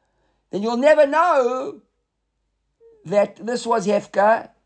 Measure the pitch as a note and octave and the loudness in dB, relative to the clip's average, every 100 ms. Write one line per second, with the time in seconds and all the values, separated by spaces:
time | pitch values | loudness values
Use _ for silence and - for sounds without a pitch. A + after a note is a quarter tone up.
0 | _ _ _ _ _ F#3+ A3 A#3+ C#4+ D4+ | _ _ _ _ _ -6 -4 0 2 4
1 | C#4+ D4+ F4 D4 B3 B3+ C#4 - _ _ | 2 2 2 2 0 -4 -10 -14 _ _
2 | _ _ _ _ _ _ _ _ _ _ | _ _ _ _ _ _ _ _ _ _
3 | D#3 G3+ G3+ - G#3 A#3+ A#3 A#3 F#3+ G3+ | -2 0 0 -4 -8 -6 -2 -2 0 -2
4 | - F#3+ G3+ A3+ - _ | -2 0 2 2 -2 _